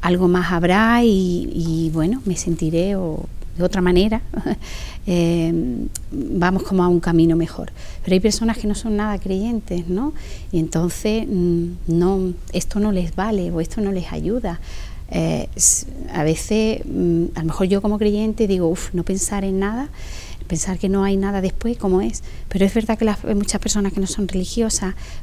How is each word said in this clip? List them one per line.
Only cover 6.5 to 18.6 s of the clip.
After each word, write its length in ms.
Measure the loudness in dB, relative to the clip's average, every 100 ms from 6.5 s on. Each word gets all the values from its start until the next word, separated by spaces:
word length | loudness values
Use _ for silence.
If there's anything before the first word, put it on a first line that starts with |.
| 2
como 200 | 0 2
a 40 | 4
un 120 | 2
camino 360 | 4 4 6 4
mejor. 360 | 0 -6 -10 -10 -12 -8
Pero 100 | 0
hay 60 | 2
personas 380 | 2 2 0 0
que 100 | -2
no 80 | -2
son 200 | -2 0
nada 240 | 0 -2
creyentes, 680 | -2 -2 0 -2 -2 -4 -2
¿no? 260 | -2 -2 -4 -8 -10 -4
Y 80 | -2
entonces, 680 | 0 0 -2 -2 -2 -2 0
mm, 380 | 0 2 2 0 -4 0
no, 460 | 2 4 2 0 -4 -4
esto 260 | -4 -2 0
no 120 | 2
les 240 | 0 -2 -2
vale 360 | -2 0 0
o 80 | -2
esto 220 | -2 -2
no 100 | -2
les 200 | -2 -4
ayuda. 480 | -4 -2 -2 -2 -6 -8 -8 -8 -10 -6
Eh, 400 | -2 0 0 -4 0
s-, 300 | 2 2 -2 -8 -6
a 100 | -2
veces, 580 | 0 0 0 0 2 -2 -4
mm, 400 | 0 2 2 0 -2
a 40 |
lo 60 | -4
mejor 220 | 0 2
yo 140 | 2
como 160 | 2 2
creyente 500 | 2 2 0 0 2
digo, 220 | 2